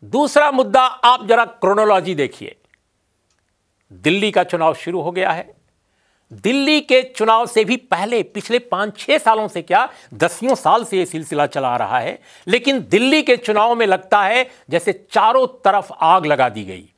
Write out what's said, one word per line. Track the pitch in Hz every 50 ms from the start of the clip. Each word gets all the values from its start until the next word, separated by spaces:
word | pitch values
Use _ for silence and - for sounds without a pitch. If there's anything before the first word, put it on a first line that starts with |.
| -
दूसरा | - - 247 294 277 - 294 294 294
मुद्दा | 277 262 262 202 196 262
आप | 254 254 226 - - 233 247 247 220
जरा | 190 226 226 233
क्रोनोलॉजी | 226 - - - 185 202 208 214 214 208 190 170 170 185
देखिए। | 147 143 123 - - 107 - - _ _ _ _ _ _ _ _ _ _ _ _ _ _ _ _ _ _ _ _ _ _ _ _ _ _ _ 101
दिल्ली | 90 90 147 170 202 202 214
का | 202 190 180
चुनाव | 175 - 170 165 160 151
शुरू | - - 180 175 185
हो | 165 165 175
गया | 185 190 190
है। | 165 165 - - - _ _ _ _ _ _ _ _ _ _ _ _ _ _ _ 117
दिल्ली | 104 - 208 247 277 277 285 302 302
के | 294 - 262 262 254
चुनाव | 254 254 - 226 220 226 226 240
से | 233 233 226 220
भी | 185 240
पहले | 247 - _ 190 170 190 214 240 233 185
पिछले | - _ 208 190 - 226 247
पांच | 240 240 - 180 202 214 202 -
छह | - - 277 302
सालों | - 226 220 220 214 202
से | - 180 170
क्या, | - 175 196 240 269 - - - - -
दसियों | 107 156 170 - - 220 254 262
साल | 233 - - 185 226 233
से | - - 190
ये | 180
सिलसिला | 170 - 160 160 147 165 147 147
चला | 143 - 147 135 127
आ | 120
रहा | 123 117 95 117 127
है, | 113 143 196 - _ _ - - _ -
लेकिन | 185 247 240 277 277 262 175 101
दिल्ली | - 202 233 262 285 311 294
के | - 247
चुनाव | 240 240 - 214 214 208 233 240
में | 233 233
लगता | 202 185 185 - - - 208 202
है | 190 220 247 262 254 - - _ _
जैसे | 135 170 - - 190 - - _
चारों | - 220 196 220 233 262 262
तरफ | 254 - - _ 202 190 202 190 - - -
आग | 160 160 175 185 165
लगा | 151 147 131 131 123
दी | 104 110 104
गई। | 92 95 90 82 - _